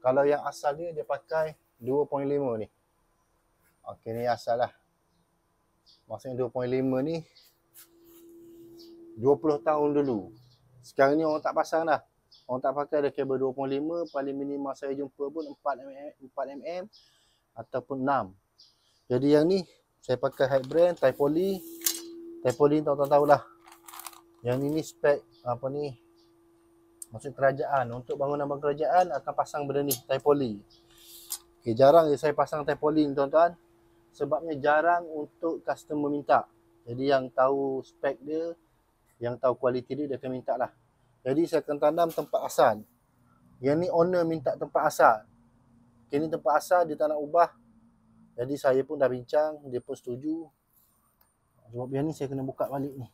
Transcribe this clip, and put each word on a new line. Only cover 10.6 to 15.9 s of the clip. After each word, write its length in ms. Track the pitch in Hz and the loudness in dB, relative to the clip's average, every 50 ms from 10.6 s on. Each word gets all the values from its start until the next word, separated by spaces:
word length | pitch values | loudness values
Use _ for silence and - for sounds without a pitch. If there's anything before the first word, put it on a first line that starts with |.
| _ _ _ _ | _ _ _ _
Sekarang 400 | _ - - - 139 135 143 156 | _ -18 2 2 4 4 4 2
ni 80 | 160 156 | 2 0
orang 160 | 151 151 - | -2 -2 -4
tak 80 | 143 123 | -4 -2
pasang 320 | 156 156 - - 160 165 | -2 -2 0 0 -2 2
dah. 160 | 165 147 123 - _ _ _ _ _ _ _ _ - | 2 0 0 -2 _ _ _ _ _ _ _ _ -8
Orang 160 | 123 131 135 | -8 -4 -2
tak 80 | 139 131 | -2 -2
pakai 320 | 143 143 143 - 151 143 | -2 -4 -2 -2 0 0
dah 80 | 139 127 | 0 -2
kabel 240 | - 139 135 135 | -2 -4 -2 -2
dua 160 | 131 131 131 131 | -2 -2 -2 -2
point 160 | 135 139 135 | -4 -6 -4
lima, 400 | 139 139 147 156 170 170 170 156 | -4 -4 -4 -4 -4 -6 -6 -6
paling 240 | - 143 139 143 139 | -6 -8 -6 -6 -6
minimal 400 | 139 139 143 143 143 139 139 135 - | -8 -8 -8 -6 -6 -6 -8 -8 -8
saya 160 | - 139 139 | -8 -8 -6
jumpa 320 | 139 143 135 _ _ 143 143 | -6 -8 -10 _ _ -10 -8
pun 160 | 147 165 156 | -8 -10 -12
empat 320 | 143 143 _ _ 147 139 120 135 | -12 -14 _ _ -8 -8 -8 -10
M 80 | 139 | -18